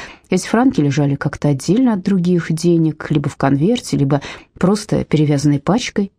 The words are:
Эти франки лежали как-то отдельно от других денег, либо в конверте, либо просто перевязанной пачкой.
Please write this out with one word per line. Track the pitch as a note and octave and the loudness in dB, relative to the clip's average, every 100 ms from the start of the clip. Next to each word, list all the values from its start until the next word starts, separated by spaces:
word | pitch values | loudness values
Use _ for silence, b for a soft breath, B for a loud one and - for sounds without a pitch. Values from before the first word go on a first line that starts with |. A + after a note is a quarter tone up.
| B B B | B B B
Эти | F#3 - | -4 0
франки | A3 C4 B3 | 2 2 2
лежали | C#3+ C#3 C#3+ | 0 2 0
как-то | C#3 C#3+ - D3 | -2 -4 -2 -2
отдельно | C#3 - G#3+ B3+ | 0 0 2 2
от | G#3 | 0
других | F#3+ F#3+ F3 F3 - | 0 0 2 0 0
денег, | D#3+ F3 E3+ D#3+ D3 - | -2 2 2 2 -2 -2
либо | D3 C#3+ | -2 -2
в | - | -2
конверте, | C#3 C#3 F3 A#3+ - C#3+ | 0 2 2 0 -2 -2
либо | C#3 C#3+ B B B - | 0 0 B B B -2
просто | F3+ G#3 - - | 0 0 -2 -4
перевязанной | - D3+ D3 C#3+ D3 C#3+ | 0 0 2 2 2 0
пачкой. | - A3+ - - G3 | 0 -2 -2 -4 -6